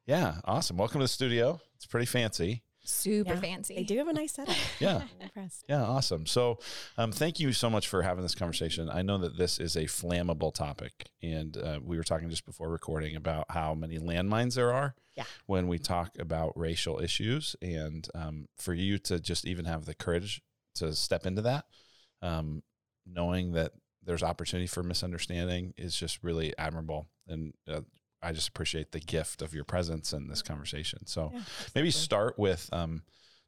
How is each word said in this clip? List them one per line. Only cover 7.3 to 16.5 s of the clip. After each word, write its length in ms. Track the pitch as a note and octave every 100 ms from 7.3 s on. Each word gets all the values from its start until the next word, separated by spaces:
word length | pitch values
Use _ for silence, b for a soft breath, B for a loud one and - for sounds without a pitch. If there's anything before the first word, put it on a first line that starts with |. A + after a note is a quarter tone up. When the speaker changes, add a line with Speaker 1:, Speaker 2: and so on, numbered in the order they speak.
| E3
Speaker 1:
you 140 | D3
so 180 | A2+ A#2+
much 160 | A2 -
for 160 | F#2+
having 200 | F2+ F2+
this 100 | F2+
conversation. 540 | - F2 D#2+ E2 - D#2+
I 120 | F2
know 160 | F#2+ G2
that 180 | F2 D#2+
this 240 | F2+ -
is 160 | E2 E2
a 80 |
flammable 680 | D#2 - F2 F2 F2 D#2 D#2+
topic, 580 | - D2 C#2 A#1+ - - _
and, 340 | E2+ D#2+ D#2 G1+
uh, 220 | D#2 D2+
we 120 | C2 E2+
were 60 |
talking 260 | D#2+ E2 E2
just 160 | D#2+
before 240 | - - D#2+
recording 440 | E2 - D#2 D#2
about 320 | D#2 D#2+ D#2 -
how 240 | E2+ D#2
many 240 | D#2 D#2+ D#2+
landmines 560 | E2 E2+ F#2+ A2 B2 A#2+
there 160 | A#2+
are 240 | B2 C#3+ - B
Speaker 3:
Yeah. 100 | B B B -
Speaker 1:
when 220 | F#2+ F2+
we 100 | E2+
talk 400 | - F2 F2 -
about 400 | D#2+ D#2+ D#2+